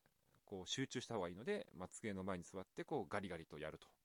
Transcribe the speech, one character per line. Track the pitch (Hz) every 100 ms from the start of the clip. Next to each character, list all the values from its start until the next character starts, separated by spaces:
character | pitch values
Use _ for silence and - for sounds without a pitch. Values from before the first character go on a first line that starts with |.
| - _ _ -
こ | - 95
う | 87
集 | - 135
中 | 127
し | -
た |
方 | 113
が | 87
い |
い |
の | 90
で、 | 143 208 -
ま | - 92
あ、 |
机 | - 110
の | 95
前 | 95 92
に |
座 | 85 95
っ |
て | 95 -
こ | 170 147
う | 85
ガ | 104
リ | 95
ガ | 85
リ |
と | 80 76
や | 76
る | 76
と | - -